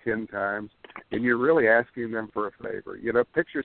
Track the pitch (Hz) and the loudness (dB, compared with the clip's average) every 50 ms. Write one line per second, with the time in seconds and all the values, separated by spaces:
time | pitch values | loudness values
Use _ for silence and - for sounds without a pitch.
0 | - 117 107 110 110 - 101 101 98 101 101 107 107 107 _ _ - - - - | -4 -4 -4 -4 -6 -6 -4 -4 -2 -2 -4 -6 -8 -12 _ _ -20 -20 -18 -18
1 | - - - 113 120 123 120 117 120 - 160 156 117 110 113 117 117 - - 123 | -12 -6 -4 -2 0 0 2 2 2 2 4 4 6 6 6 6 4 0 -6 -8
2 | 117 110 113 113 110 104 - 107 107 98 - - - 104 101 98 - 98 95 98 | -8 -6 -6 -6 -6 -6 -6 -6 -6 -6 -6 -10 -10 -8 -8 -8 -10 -12 -14 -8
3 | 107 117 113 120 120 _ - 160 170 - - 143 | -4 0 2 2 0 _ 0 -2 -2 -2 -4 -8